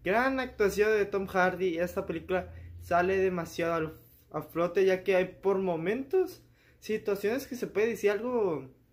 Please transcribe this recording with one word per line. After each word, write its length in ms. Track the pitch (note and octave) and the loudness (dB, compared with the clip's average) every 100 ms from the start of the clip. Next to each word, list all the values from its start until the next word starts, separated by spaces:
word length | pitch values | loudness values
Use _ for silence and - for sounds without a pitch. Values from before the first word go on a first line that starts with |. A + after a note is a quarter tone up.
gran 340 | E3+ G#3+ C4 C4 | 0 2 2 -2
actuación 520 | B3+ - G#3 F#3+ G#3+ | -6 0 0 4 2
de 120 | G#3+ | 4
Tom 220 | G3+ G3+ F#3+ | 2 -2 -2
Hardy, 520 | F#3+ F3+ F3 F#3 E3 | 2 2 2 -2 0
esta 280 | F3 G3 F#3+ | -2 -2 -4
película 460 | E3+ - F#3 F3 - - - | -6 -2 -2 -2 -14 -16 -16
sale 360 | - F3 F3+ F#3+ | 0 2 4 2
demasiado 580 | F#3+ F3+ E3 - E3+ | 2 0 -6 -4 -2
al, 200 | E3 D#3 D#3+ - - _ | 0 -2 -8 -20 -20 _
a 100 | D3+ | -10
flote, 440 | D3 D#3+ E3+ F3 | -6 -2 0 2
ya 180 | F#3+ F#3 | 4 2
que 140 | F#3 F#3 | 2 2
hay 80 | F#3 - | 2 -2
por 160 | F#3+ G3 | 0 0
momentos 880 | F#3+ E3 E3 A#3 C4+ F#4+ F#4 - _ _ _ _ | 0 -2 -2 -4 0 0 0 -4 _ _ _ _
situaciones 720 | - G#3+ G#3+ G3 G3+ B3 C4+ | -4 -4 -2 -2 0 -2 -4
que 80 | A#3+ | -8
se 100 | G3+ | -4
puede 220 | - A3 | 0 0
decir 240 | A3 G3+ | 2 0
algo 580 | G3+ A#3+ B3 G3 D3+ C3 - _ | 0 -2 0 0 -2 -6 -18 _